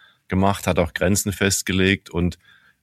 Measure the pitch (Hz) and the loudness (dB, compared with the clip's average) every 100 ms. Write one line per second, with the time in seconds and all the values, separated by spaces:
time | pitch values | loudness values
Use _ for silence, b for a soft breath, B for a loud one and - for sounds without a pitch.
0 | b b b 92 98 98 - 87 85 - | b b b 0 2 0 0 0 0 0
1 | 90 104 104 95 98 - - 92 95 98 | -2 0 -2 -2 0 0 -2 0 2 2
2 | - 87 87 - b b b b | -2 -2 -2 -4 b b b b